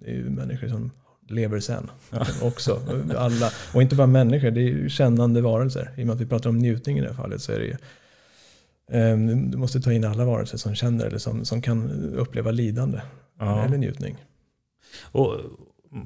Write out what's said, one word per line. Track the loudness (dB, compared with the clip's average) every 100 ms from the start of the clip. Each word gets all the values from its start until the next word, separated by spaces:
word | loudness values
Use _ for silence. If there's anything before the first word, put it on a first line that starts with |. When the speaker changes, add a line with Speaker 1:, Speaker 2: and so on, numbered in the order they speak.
Speaker 1:
det | -10
är |
ju | -6 -4
människor | -6 -6 -6 -6
som | -6 -6 -10 _ _ -8
lever | -4 -2 -2
sen | -4 -8 -10 -16 -8
Speaker 2:
Ja. | -4 -4 -2
Speaker 1:
också. | -4 -2 -2 -2 -2 -4 -2 -2
Alla, | 0 2 0 -2 0
och | 4
inte | 4 6
bara | 6
människor, | 8 6 4 2
det | 2
är | 0
ju | 0 -2
kännande | 2 4 6 4 4
varelser. | 4 2 0 -2 -8 -4
I |
och | -2
med |
att | -2
vi | -2
pratar | 0 2
om | 2
njutning | 2 0 -2 -2
i |
det | -2
här |
fallet | -6 -8 -6
så | -4
är | -4
det | -4
ju, | -6 -12 -20 _ _ _ _ -20 _ _ _ -2
ehm, | 2 4 4 4 2 0
du | -2
måste | -2 0
ta | 2
in | 2
alla | 2 0
varelser | 0 0 -2 -6
som | -4
känner | -2 0 0 -2
eller | -4
som, | -4 -4
som | -4 -2
kan | 0 0 -2 -4 -4 -4
uppleva | -4 -2 -2
lidande | 0 0 0 -2 -4 -8 -18 _ -6
Speaker 2:
Ja. | 0 2
Speaker 1:
eller | 2 0
njutning. | 0 -4 -8 -10 -16 _ _ _ _ _ _ -20
Speaker 2:
Och, | -4 0 0 -2 -10 -18 -20 _ _ -14